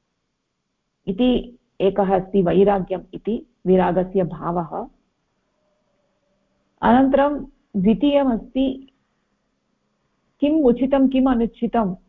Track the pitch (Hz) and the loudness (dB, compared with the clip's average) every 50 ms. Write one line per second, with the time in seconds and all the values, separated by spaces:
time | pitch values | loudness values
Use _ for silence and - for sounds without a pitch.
0 | _ _ _ _ _ _ _ _ _ _ _ _ _ _ _ _ _ _ _ _ | _ _ _ _ _ _ _ _ _ _ _ _ _ _ _ _ _ _ _ _
1 | _ - 196 - 247 254 247 226 - - - - _ _ _ - - 196 190 202 | _ -8 -4 -2 0 0 0 0 -2 -8 -16 -20 _ _ _ -4 -2 -2 0 0
2 | 202 185 196 185 180 - - 202 185 175 165 180 202 202 202 196 180 - 185 180 | 0 0 0 -2 -2 -2 0 0 0 2 2 2 4 2 2 0 -2 -6 -8 -10
3 | 175 - - 165 - - 220 254 - _ _ _ - 175 185 185 180 180 175 180 | -10 -12 -18 -12 -8 -6 -6 -6 -8 _ _ _ -2 0 2 2 2 2 0 -2
4 | 180 185 - 196 185 165 - 151 156 165 175 180 170 156 160 175 226 - - _ | -2 -2 -2 -2 -2 -2 -4 -8 -8 -6 -6 -6 -6 -8 -8 -10 -12 -12 -16 _
5 | _ _ _ _ _ _ _ _ _ _ _ _ _ _ _ _ _ _ _ _ | _ _ _ _ _ _ _ _ _ _ _ _ _ _ _ _ _ _ _ _
6 | _ _ _ _ _ _ _ _ _ _ _ _ _ _ _ - - 214 226 254 | _ _ _ _ _ _ _ _ _ _ _ _ _ _ _ -2 2 4 4 4
7 | 269 269 262 247 269 294 294 277 - - - _ _ _ - 202 180 208 226 - | 4 4 4 2 2 0 -2 -4 -10 -14 -18 _ _ _ -6 -2 2 2 2 2
8 | - 285 285 285 277 269 233 214 - - - 262 269 269 - - - - _ _ | 2 0 2 2 2 0 -2 -4 -6 -6 -4 -4 -4 -4 -4 -8 -12 -20 _ _
9 | _ _ _ _ _ _ _ _ _ _ _ _ _ _ _ _ _ _ _ _ | _ _ _ _ _ _ _ _ _ _ _ _ _ _ _ _ _ _ _ _
10 | _ _ _ _ _ _ _ _ - 294 302 320 294 240 233 240 262 269 277 277 | _ _ _ _ _ _ _ _ -2 0 2 2 2 2 2 2 0 0 2 2
11 | 269 254 262 262 254 269 254 226 233 220 - - - 233 - 233 220 190 180 - | 2 2 2 2 0 2 0 0 -2 -4 -4 -6 -6 -4 -2 -2 -2 -2 -4 -8
12 | _ | _